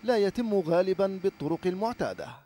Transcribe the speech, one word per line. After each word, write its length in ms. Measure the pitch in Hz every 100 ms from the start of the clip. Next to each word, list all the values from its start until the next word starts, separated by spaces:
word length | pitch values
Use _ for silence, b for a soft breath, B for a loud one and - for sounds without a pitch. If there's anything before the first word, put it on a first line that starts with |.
لا 140 | 220 233
يتم 380 | 196 - 233
غالبًا 640 | 202 160 175 190 190 196 190
بالطرق 440 | 190 - 147 165 185
المعتادة 600 | 185 220 240 139 92 76 120